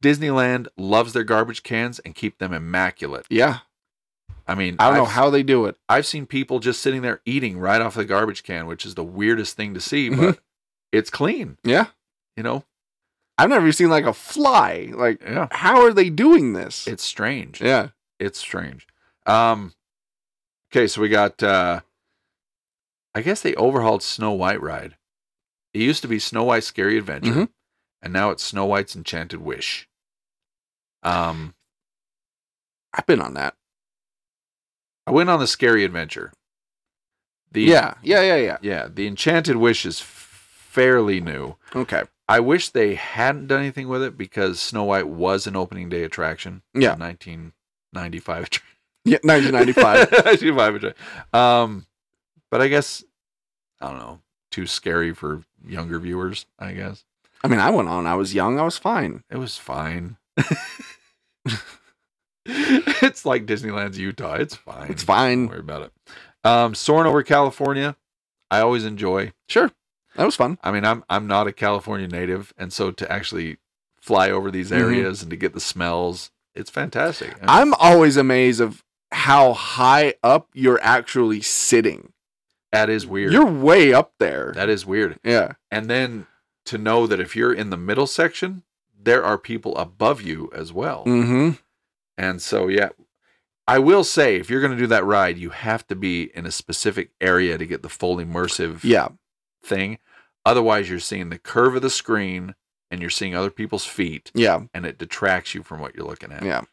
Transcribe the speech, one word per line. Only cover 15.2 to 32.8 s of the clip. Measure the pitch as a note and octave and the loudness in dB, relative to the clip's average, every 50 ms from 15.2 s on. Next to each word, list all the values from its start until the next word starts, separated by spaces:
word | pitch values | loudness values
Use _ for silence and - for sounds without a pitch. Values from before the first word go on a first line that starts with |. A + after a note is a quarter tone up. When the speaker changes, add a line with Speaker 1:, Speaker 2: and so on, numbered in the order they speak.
Speaker 1:
Yeah. | - - A2 - E3+ B2+ | -6 -8 -6 -6 -6 -4
Speaker 2:
how | - - - F#3 A#3 B3+ A#3+ | -6 0 2 4 8 8 8
are | A#3 A3 | 8 8
they | G3 F#3 F3+ | 6 2 2
doing | D#3+ D3 A3+ D4+ E4+ E4 D#3 B2 G#2 | 2 4 6 8 8 8 6 4 -2
this? | F2+ F2 - - - - - | -4 -6 -8 -10 -10 -8 -8
Speaker 1:
It's | A2+ - - | -8 -8 -8
strange. | - - - G#2+ A2 C#3 C3 G2 - - - | -10 -6 -4 -4 -4 -4 -6 -10 -12 -12 -2
Speaker 2:
Yeah. | A2 A#2 C3+ B2 G2 - _ _ _ _ _ _ | 0 2 4 2 2 -2 _ _ _ _ _ _
Speaker 1:
It's | F#2+ G2+ - - | -6 -6 -6 -8
strange. | - - - F#2 F2 D2 C2 B1+ - _ _ _ _ _ _ _ _ | -14 -10 -10 -10 -10 -10 -12 -18 -20 _ _ _ _ _ _ _ _
Um, | - G#2 A2 A#2 A2+ A2+ G#2+ G2+ F2+ _ _ _ _ _ _ _ _ _ _ _ _ _ _ _ _ _ _ _ _ | 2 4 4 4 4 2 0 -4 -14 _ _ _ _ _ _ _ _ _ _ _ _ _ _ _ _ _ _ _ _
okay, | - C3 A#2+ G#2 | 0 2 2 2
so | - - | 0 -2
we | G#2+ G#2 | -2 2
got, | G#2+ G#2 G#2 - - _ | 2 2 2 2 0 _
uh, | A2+ G2+ G2 F#2+ F2+ F2+ F2 E2+ - _ _ _ _ _ _ _ _ _ _ _ _ _ _ _ _ _ _ _ _ _ _ _ _ _ _ | 0 2 2 2 2 0 -2 -4 -8 _ _ _ _ _ _ _ _ _ _ _ _ _ _ _ _ _ _ _ _ _ _ _ _ _ _
I | G2+ | -6
guess | A2+ D#3 G3+ G#3+ | -4 -4 -4 -2
they | - D#3 C#3+ | -2 -4 0
overhauled | D2 G2 B2+ C3+ C3 A#2 A2+ G#2+ G2 - | 2 2 2 2 2 2 2 0 0 -2
Snow | - - - A2 G#2+ G#2 | -6 -8 -4 -4 -4 -2
White | F#2+ F#2 F#2 G2+ G#2 | -2 -2 -2 -2 -2
ride. | - D2+ D#2+ - - - - _ _ _ _ _ _ _ _ _ _ _ _ _ _ _ _ | -4 -8 -8 -10 -12 -14 -20 _ _ _ _ _ _ _ _ _ _ _ _ _ _ _ _
It | G2+ | -2
used | A2+ B2+ D3+ - | 0 0 0 -2
to | - B2+ | -2 -4
be | A2+ G#2+ | -4 -4
Snow | - - - A2+ A2+ | -4 -4 -4 -2 0
White's | B2 A#2+ A2+ G#2+ - | 0 0 0 -2 -4
Scary | - - F#2+ G2+ G#2+ A2 | -6 -4 -2 0 0 -2
Adventure, | G#2 F#2 D2 C#2+ E2+ A#2 | -2 -4 -10 -6 -4 -2
Speaker 2:
Mm-hmm. | A#2 C#3+ G3 A#3 _ _ _ _ _ _ _ _ _ _ | 0 0 -2 -2 _ _ _ _ _ _ _ _ _ _
Speaker 1:
and | _ F2+ F2+ | _ -6 -4
now | F#2+ G2+ G#2 | -2 0 -2
it's | F#2 - - | -2 -4 -8
Snow | - - G2 G2 | -10 -6 -4 -2
White's | G2 G2+ G2 G2 - - | 0 0 -2 -2 -4 -10
Enchanted | F#2 E2 - - E2 D#2+ E2+ - E2 | -14 -12 -10 -10 -10 -10 -10 -12 -12
Wish. | D#2+ D2+ C2 - - - - - - _ _ _ _ _ _ _ _ _ _ _ _ _ _ _ _ _ _ _ _ _ _ _ | -10 -10 -10 -8 -8 -10 -10 -10 -12 _ _ _ _ _ _ _ _ _ _ _ _ _ _ _ _ _ _ _ _ _ _ _
Um, | _ F2 F2 F2 E2+ E2 D#2+ D#2+ D#2+ D#2 - _ _ _ _ _ _ _ _ _ _ _ _ _ _ _ _ _ _ _ _ _ _ _ _ _ | _ -2 -2 0 -2 -2 -6 -8 -12 -14 -16 _ _ _ _ _ _ _ _ _ _ _ _ _ _ _ _ _ _ _ _ _ _ _ _ _